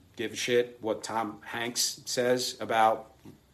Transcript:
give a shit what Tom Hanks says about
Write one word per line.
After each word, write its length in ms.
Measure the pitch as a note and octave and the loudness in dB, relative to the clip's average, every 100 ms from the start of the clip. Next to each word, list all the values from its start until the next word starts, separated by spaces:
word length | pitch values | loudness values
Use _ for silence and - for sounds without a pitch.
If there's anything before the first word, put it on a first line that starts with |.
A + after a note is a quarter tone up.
| _ - | _ -8
give 180 | A2 | -8
a 20 | - | -4
shit 420 | - A#2+ - - | 2 2 2 -4
what 200 | A2 G#2 | -4 -4
Tom 380 | - A2 G#2+ G#2+ | -2 -4 -4 -6
Hanks 580 | - A#2 A#2+ A#2+ - - - | -10 -6 -4 -2 -2 -4 -6
says 500 | - B2 B2+ B2 - | 0 2 2 0 -6
about 540 | A2 A2+ A2+ A2 - - G#2 - _ | -2 4 6 4 -4 -20 -20 -20 _